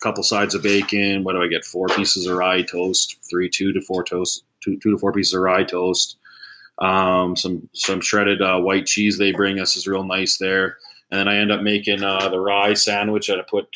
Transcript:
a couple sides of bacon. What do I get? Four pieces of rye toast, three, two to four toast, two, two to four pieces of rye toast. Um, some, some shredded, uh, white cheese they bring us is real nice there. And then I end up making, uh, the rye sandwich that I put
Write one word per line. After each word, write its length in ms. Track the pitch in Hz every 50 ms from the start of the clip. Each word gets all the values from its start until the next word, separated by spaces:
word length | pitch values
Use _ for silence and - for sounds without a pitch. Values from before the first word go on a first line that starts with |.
a 20 |
couple 200 | - 110 101 101
sides 320 | 95 - 113 101 104 101 104
of 80 | 92
bacon. 600 | - 101 101 101 98 - 107 101 101 98 98 98 92
What 100 | 92 92
do 80 | 92
I 40 | 87 85
get? 160 | 82 80 -
Four 240 | - - 90 92 92
pieces 380 | 95 101 98 95 - 95 87
of 100 | 90 90
rye 260 | 90 90 92 92 92
toast, 540 | 90 - - 87 90 92 90 - - - - - - -
three, 180 | - 90 92 87
two 220 | - - 98 98 90
to 60 | 95
four 200 | 95 - 95 92
toast, 420 | 90 - 90 90 92 - - - - _ _ _ -
two, 140 | 101 95 -
two 120 | - 107
to 60 | 104 -
four 140 | - 98
pieces 220 | 95 101 92 - 95
of 80 | 92
rye 220 | 92 92 92 95 92
toast. 520 | - 90 90 90 92 90 - - - - - _ - - - - - - - - - _ -
Um, 580 | 95 95 95 95 95 92 92 92 90 90 90
some, 320 | - - 92 90 82 78 -
some 280 | - - - - 95 92
shredded, 400 | - - - 104 101 101 98 92
uh, 160 | 98 92 92 90
white 240 | 90 95 98 95 95
cheese 300 | - - 107 104 107 98 90
they 140 | 101 98
bring 260 | 95 98 101 98 98 95
us 160 | 92 90 -
is 100 | - -
real 180 | 98 95 95 95
nice 320 | 95 92 95 95 90 - -
there. 380 | 95 95 95 95 95 92 - - - - - - _ _
And 100 | 92 98
then 80 | 98 101
I 80 | 104
end 140 | 101 104 104
up 100 | 107 -
making, 400 | 101 104 104 101 104 107 101 98
uh, 260 | 98 98 95 95 95 95
the 120 | 92 92
rye 340 | 95 101 98 101 101 104 104
sandwich 540 | 104 - 107 104 101 104 107 107 104 - -
that 100 | 98 92
I 40 | 92 -
put 200 | - 101 98 - -